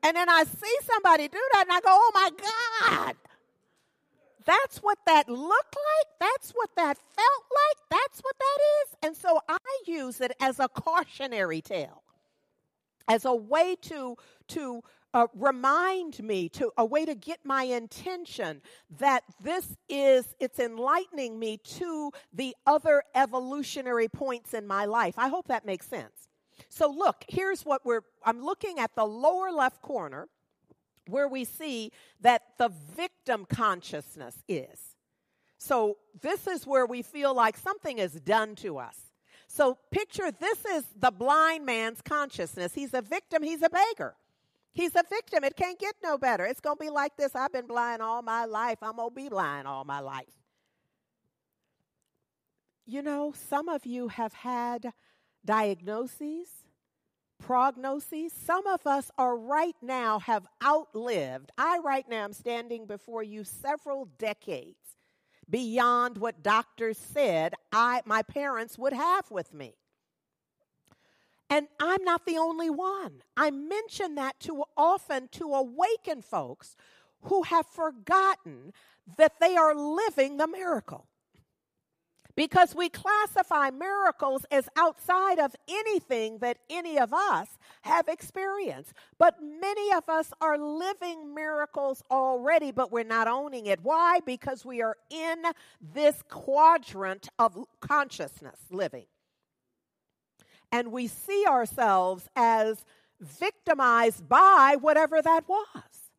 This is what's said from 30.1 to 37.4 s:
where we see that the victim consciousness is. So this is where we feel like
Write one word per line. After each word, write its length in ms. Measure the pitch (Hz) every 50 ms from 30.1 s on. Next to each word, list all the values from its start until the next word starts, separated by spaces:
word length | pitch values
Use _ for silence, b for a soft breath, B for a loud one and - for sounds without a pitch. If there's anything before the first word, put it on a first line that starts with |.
| 131 139 170 320 _ _ _ _ _ _ _ _ _ _ _ _ _ _ _ -
where 200 | 185 269 285 277
we 160 | 262 262 247
see 480 | - - - 320 302 262 226 220 214 b b b b b b
that 220 | 190 240 247 233 _ _ _ _
the 120 | 247 233 185 160 143 147 -
victim 500 | 302 339 359 _ _ _ 262 240 208 190 _
consciousness 920 | - - 233 214 190 175 170 - - 147 139 - - 156 139 117 - - - -
is. 320 | 190 151 127 - - - - - - _ _ _ _ _ _ _ _ _ _ _ _ _
So 380 | - - 277 247 220 208 208 _ _ _ _ 190
this 260 | - 294 359 392 -
is 200 | 392 370 302 -
where 180 | 262 277 262 254
we 180 | 226 247 247
feel 320 | 240 - - 294 285 277 262
like 220 | 247